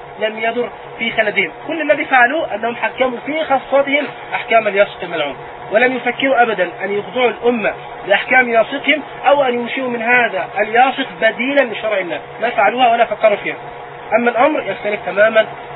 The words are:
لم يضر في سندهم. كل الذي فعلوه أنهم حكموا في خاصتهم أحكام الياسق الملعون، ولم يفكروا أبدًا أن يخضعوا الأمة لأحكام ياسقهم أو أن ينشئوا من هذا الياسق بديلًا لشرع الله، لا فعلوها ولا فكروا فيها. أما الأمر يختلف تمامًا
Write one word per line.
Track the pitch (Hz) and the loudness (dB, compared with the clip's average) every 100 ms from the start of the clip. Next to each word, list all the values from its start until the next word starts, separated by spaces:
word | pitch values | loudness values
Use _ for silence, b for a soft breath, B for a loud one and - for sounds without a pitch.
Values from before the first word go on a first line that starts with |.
| - - | -16 -6
لم | 214 220 | -6 -2
يضر | 226 233 220 - - - | -4 -2 -4 -8 -14 -8
في | 233 | -2
سندهم. | 226 208 190 170 - - | 0 0 0 -2 -4 -8
كل | 320 294 | -2 0
الذي | 294 294 | 0 2
فعلوه | 262 240 311 302 208 | 4 4 2 -2 -4
أنهم | 226 233 | -4 -4
حكموا | 214 - 254 240 - | -4 0 -2 -2 -6
في | 311 | -4
خاصتهم | 311 - - 277 269 285 269 - - | 0 0 2 2 2 0 -2 -8 -8
أحكام | - - 226 214 | -8 2 2 4
الياسق | 196 202 - | 2 2 -2
الملعون، | 175 170 143 131 - - - | -6 -4 -4 -8 -14 -14 -2
ولم | 208 254 254 | 2 2 2
يفكروا | 240 233 269 247 | -4 -2 2 4
أبدًا | 233 202 175 - | 4 2 -2 -4
أن | 196 | -4
يخضعوا | 202 190 226 240 | -4 -4 0 0
الأمة | 202 233 240 185 - - - - | 2 0 0 0 -4 -10 -8 0
لأحكام | 202 - 254 240 | 0 4 2 4
ياسقهم | 226 220 277 - 294 - - 254 | 2 2 0 0 0 -2 -2 2
أو | 285 | 4
أن | 262 | 4
ينشئوا | 240 233 269 254 | 0 -4 -4 -4
من | 240 | -2
هذا | 226 247 226 185 160 190 | 2 2 2 -2 -4 -4
الياسق | 214 233 269 277 262 - | 0 4 4 2 -6 0
بديلًا | 190 185 254 285 | 0 0 0 0
لشرع | 247 208 220 202 | 0 -2 -2 -2
الله، | 180 147 - - | -2 -6 -8 -6
لا | 226 | -2
فعلوها | 240 208 240 247 | 2 2 4 4
ولا | 233 226 | 4 2
فكروا | 208 214 202 | 2 2 2
فيها. | 160 139 - - - - - 226 | -2 -8 -10 -14 -14 -14 -2 0
أما | 240 | 2
الأمر | 226 285 294 | 4 2 2
يختلف | 185 196 208 208 180 | -4 -4 -4 -4 -2
تمامًا | 190 214 226 208 - - | 2 4 4 2 -2 -12